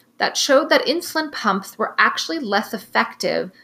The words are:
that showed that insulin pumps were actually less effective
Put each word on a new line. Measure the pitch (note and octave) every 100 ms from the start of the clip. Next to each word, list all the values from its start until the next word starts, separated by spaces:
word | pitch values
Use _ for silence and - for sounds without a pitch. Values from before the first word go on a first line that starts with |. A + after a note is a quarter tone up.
| _ _
that | G3+ -
showed | - C4+ D#4+
that | D#4+ -
insulin | D#4+ - D#4+ D#4
pumps | - G#3+ G3 F#3+ -
were | - -
actually | G#3+ A3+ - E4
less | A#3+ G3+ A3 G#3
effective | - A3 A3+ - F3+ D#3+ F3 -